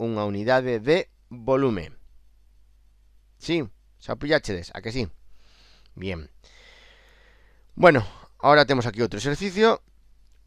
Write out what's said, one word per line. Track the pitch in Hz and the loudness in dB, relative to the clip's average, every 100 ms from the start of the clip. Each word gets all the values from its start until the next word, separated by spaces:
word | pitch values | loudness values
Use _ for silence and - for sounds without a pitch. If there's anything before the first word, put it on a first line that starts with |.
unha | 117 110 | -6 -4
unidade | 104 101 110 131 127 117 | -4 -4 0 0 0 -2
de | 110 175 - _ - | 0 0 -2 _ -20
volume. | 123 117 135 135 101 80 - - - - _ _ _ - _ _ _ _ _ _ _ | -10 -2 0 0 -2 -8 -16 -20 -20 -20 _ _ _ -20 _ _ _ _ _ _ _
Sí, | - 170 117 - _ _ | -6 -4 -4 -12 _ _
xa | - 113 | -12 -8
o | |
pilláchedes, | 143 151 - 92 85 | -2 -2 -2 -8 -10
a | - | -14
que | 110 123 | -10 -6
sí? | 110 - - - - - - - - | -6 -8 -20 -20 -20 -20 -20 -20 -20
Bien. | - 92 85 71 - - - - - - _ - _ _ _ _ _ - | -14 -10 -10 -12 -20 -20 -20 -20 -20 -20 _ -20 _ _ _ _ _ -18
Bueno, | - 175 143 98 - - - | 4 6 6 2 -8 -20 -2
ahora | 131 147 135 | 4 6 6
temos | 135 120 | 2 -2
aquí | 107 | -2
outro | 117 104 | -4 -4
exercicio | 127 143 196 180 220 - _ _ - - - - | -6 -6 -4 2 2 2 _ _ -20 -20 -20 -20